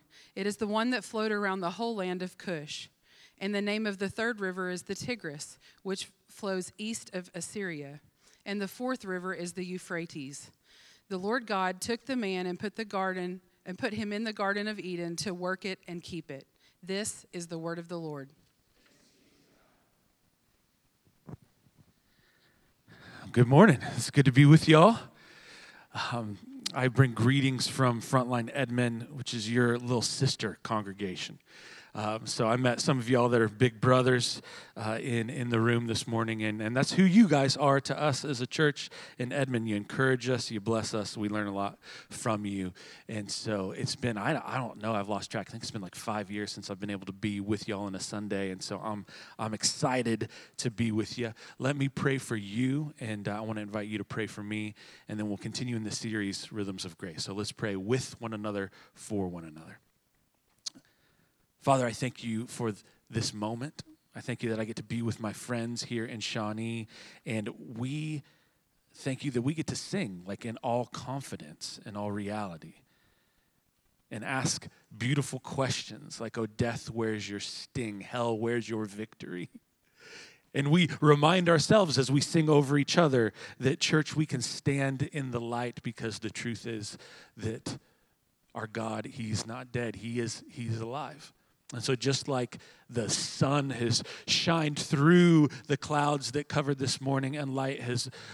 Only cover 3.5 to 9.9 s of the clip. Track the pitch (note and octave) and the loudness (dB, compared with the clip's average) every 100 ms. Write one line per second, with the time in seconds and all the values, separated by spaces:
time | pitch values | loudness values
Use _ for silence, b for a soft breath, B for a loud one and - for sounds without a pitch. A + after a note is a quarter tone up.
3.5 | G3+ G3+ G#3+ G#3+ F#3+ G3 G#3+ A#3 G#3+ F#3+ | -2 0 0 -2 -2 -4 -2 -2 -2 -4
4.5 | F#3 F3+ F3+ - F#3+ - B3 D#3 D3 - | -2 -4 -4 -6 -8 -6 -6 -8 -10 -14
5.5 | - b b F#3+ G3 - _ _ - G3+ | -18 b b -6 -6 -8 _ _ -8 -4
6.5 | F#3 F3+ - G#3+ A3+ - F#3 F3 F3 - | -4 -6 -8 -8 -8 -8 -10 -10 -10 -10
7.5 | G#3+ F#3+ D3+ C#3+ D3 _ _ b b G3+ | -8 -6 -8 -10 -16 _ _ b b -8
8.5 | G3+ G3 - B3 B3+ G3 F3+ F3+ E3 F3 | -4 -6 -4 -4 -4 -4 -6 -4 -6 -6
9.5 | F3+ F3+ F#3 - | -6 -8 -8 -6